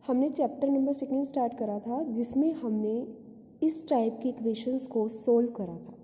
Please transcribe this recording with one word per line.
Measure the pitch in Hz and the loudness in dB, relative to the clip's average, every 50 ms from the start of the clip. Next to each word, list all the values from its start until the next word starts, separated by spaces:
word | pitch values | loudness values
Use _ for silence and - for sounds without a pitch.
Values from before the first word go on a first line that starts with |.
| _ - | _ 2
हमने | 262 247 269 302 | 2 4 4 2
chapter | - - 285 226 - - - 277 | 2 2 0 0 0 0 2 2
number | 277 269 269 269 285 | 4 4 4 2 0
सेकंड | 277 277 - 262 269 285 | 0 -2 -2 0 0 0
start | 269 - 277 247 233 240 | 0 0 0 0 0 0
करा | - 226 208 202 208 | -2 -4 -4 -4 -4
था, | 208 226 240 269 320 | -4 -4 -4 -4 -2
जिसमें | 302 226 226 240 233 - 269 294 330 320 | -2 -2 -2 -2 0 2 2 2 2 2
हमने | - 240 233 214 214 214 214 220 233 254 - - - - - - - - - - - - | 0 -2 -2 0 0 0 0 0 -2 -4 -6 -10 -16 -16 -18 -20 -20 -20 -20 -6 0 0
इस | 320 320 - - - | 0 0 0 0 2
type | 302 247 226 226 233 - - | 2 4 4 2 0 -2 -4
की | 254 | -4
equations | 240 - 226 226 220 214 - 254 254 262 262 - | -4 -2 -2 -2 -2 0 -2 -2 -2 -2 -2 -2
को | - 233 214 220 | 0 0 0 0
solve | 220 - - - 233 233 233 233 | -2 -2 2 4 6 6 4 2
करा | 233 - 202 175 170 170 | -2 -6 -8 -8 -8 -10
था। | - - - - | -12 -14 -16 -18